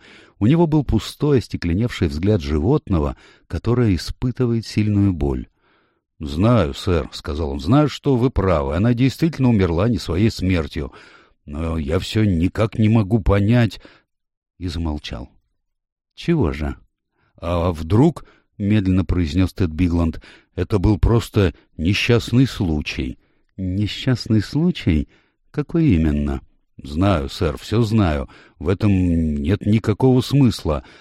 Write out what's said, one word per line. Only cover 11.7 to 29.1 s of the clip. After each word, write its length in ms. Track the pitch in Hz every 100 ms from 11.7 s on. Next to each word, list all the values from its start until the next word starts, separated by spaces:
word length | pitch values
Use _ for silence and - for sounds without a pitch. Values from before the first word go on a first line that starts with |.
| 82
я 220 | 71 82
всё 240 | - 110
никак 560 | 107 85 90 - 113 -
не 100 | 110
могу 300 | 113 95 113
понять". 600 | 90 101 101 123 113 - - - _ _ _ _ _ _
И 100 | 90
замолчал. 600 | 80 82 76 - - 65 _ _ _ _ _ _ _ _ -
"Чего 360 | - 170 87
же?" 260 | 71 73 - _ _ _ _ _ _
"А 340 | 82 87 90
вдруг, — 540 | 80 80 104 160 - - _ _ -
медленно 480 | 101 107 95 92 90
произнёс 480 | 87 82 85 90
Тед 160 | - 90
Бигланд, — 500 | 78 87 85 80 - - - _ -
это 220 | 90 104
был 200 | 101 104
просто 540 | - 113 - 110 92 - _ -
несчастный 680 | 82 104 - 120 - 120 135
случай?" 720 | - 95 76 - - 65 - _ _ _ -
"Несчастный 840 | 92 92 104 - - 120 - 110
случай? 640 | 98 143 175 160 - 78 69 _ _ _ _
Какой 360 | - 147 165 156
именно?" 540 | 87 80 73 71 67 - _ _ -
"Знаю, 480 | 67 76 98 87 71
сэр, 280 | - 80 71
всё 260 | - 107
знаю. 460 | 110 110 92 73 62 - - -
В 100 | 73
этом 240 | 101 104
нет 760 | 95 90